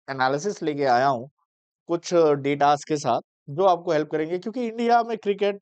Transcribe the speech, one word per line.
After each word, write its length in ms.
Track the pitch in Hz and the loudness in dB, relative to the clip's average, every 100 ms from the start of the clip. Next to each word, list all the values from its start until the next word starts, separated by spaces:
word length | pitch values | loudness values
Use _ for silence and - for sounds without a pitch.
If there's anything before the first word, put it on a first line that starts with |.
| - | -10
एनालिसिस 520 | 135 131 143 208 185 | -2 0 0 -4 -6
लेके 220 | 156 143 | -6 -2
आया 240 | 139 143 139 | 2 2 2
हूँ 200 | 120 135 _ _ _ _ _ - | 0 -6 _ _ _ _ _ -6
कुछ 260 | 170 - | -6 0
डेटास 680 | 175 156 143 139 143 143 147 - | 2 4 2 0 2 2 2 -2
के 80 | 151 | -4
साथ 240 | 139 123 - _ - | -2 -2 -4 _ -10
जो 140 | 143 | 0
आपको 280 | 190 170 175 | 2 2 0
हेल्प 180 | 151 151 | -2 0
करेंगे, 280 | 156 156 180 | -4 -4 -6
क्योंकि 280 | 220 247 233 | -6 -6 -6
इंडिया 360 | 226 233 233 | -2 2 2
में 140 | 233 220 | 2 -4
क्रिकेट 400 | 202 196 202 202 | -4 -2 -2 -4